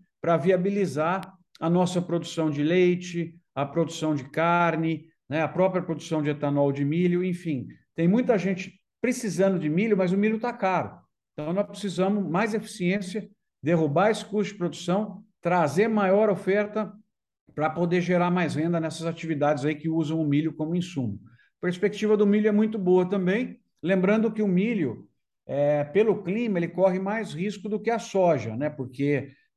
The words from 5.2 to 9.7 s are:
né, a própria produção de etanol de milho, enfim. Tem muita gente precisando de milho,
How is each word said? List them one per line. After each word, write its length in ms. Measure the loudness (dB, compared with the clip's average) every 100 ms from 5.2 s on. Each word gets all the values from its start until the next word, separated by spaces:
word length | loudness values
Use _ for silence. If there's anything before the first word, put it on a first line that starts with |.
| _
né, 140 | -2
a 40 | -2
própria 360 | 2 0 0
produção 400 | -4 -8 -4 -2
de 60 | -2
etanol 420 | -2 -2 2 2
de 120 | 2
milho, 400 | -2 2 2 2
enfim. 440 | 0 -4 -4 -6 -8 -16 _ 0
Tem 120 | 2
muita 300 | 4 2 2
gente 440 | 0 -4 -8 -18 _ _
precisando 600 | -4 -2 -4 0 2 2
de 100 |
milho, 260 | 0